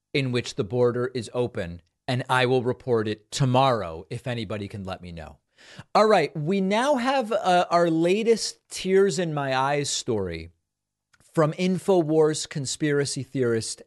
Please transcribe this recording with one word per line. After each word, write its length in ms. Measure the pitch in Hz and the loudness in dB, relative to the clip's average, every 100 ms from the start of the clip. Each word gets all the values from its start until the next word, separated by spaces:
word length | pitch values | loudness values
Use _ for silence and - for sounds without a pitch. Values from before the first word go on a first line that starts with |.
| _ 147 | _ -4
in 160 | 131 | 0
which 240 | 123 117 - | -2 -4 -6
the 80 | |
border 480 | 107 123 123 120 120 | -4 2 2 2 -4
is 160 | 127 113 | -6 -6
open, 520 | 123 120 110 87 85 _ _ - | -4 -4 -4 -8 -10 _ _ -4
and 160 | 123 - | -4 0
I 200 | 127 127 | 0 2
will 160 | 131 | 2
report 440 | 120 120 - 117 107 | 0 -4 -2 0 0
it 220 | 107 _ | -4 _
tomorrow 800 | - 135 127 135 120 90 82 92 | -2 2 4 4 2 -2 -8 -12
if 160 | 120 - | -12 -8
anybody 420 | 120 101 107 101 | -8 -6 -8 -8
can 160 | 107 | -10
let 200 | 95 90 | -10 -10
me 80 | 90 | -10
know. 260 | 85 78 - _ _ - - - | -14 -14 -18 _ _ -20 -20 -2
All 140 | 190 214 | 2 4
right. 280 | 202 147 165 | 4 2 -4
We 240 | 147 196 | -2 0
now 360 | 190 208 262 269 | 0 0 0 0
have, 360 | 240 277 214 | 0 -2 -2
uh, 360 | 220 185 180 180 | -2 2 2 2
our 220 | 175 175 | 2 2
latest 640 | 160 170 196 226 226 - - _ | 2 2 2 2 2 0 -10 _
Tears 480 | - 185 190 196 160 | -8 2 4 4 2
in 120 | 170 | -2
My 240 | 151 139 131 | -2 -2 0
Eyes 360 | 135 147 143 | 0 0 -2
story 580 | - - 110 92 82 82 _ _ _ _ _ _ _ _ | -4 -2 -2 -2 -6 -10 _ _ _ _ _ _ _ _
from 180 | - 151 | 0 0
InfoWars 920 | 165 185 185 - 185 151 160 156 151 - | 2 0 0 2 2 4 4 4 2 -6
conspiracy 760 | 160 131 - 156 143 135 - | -8 -6 -2 0 0 0 -4
theorist 580 | 127 139 120 113 110 - | -6 0 2 0 -2 -10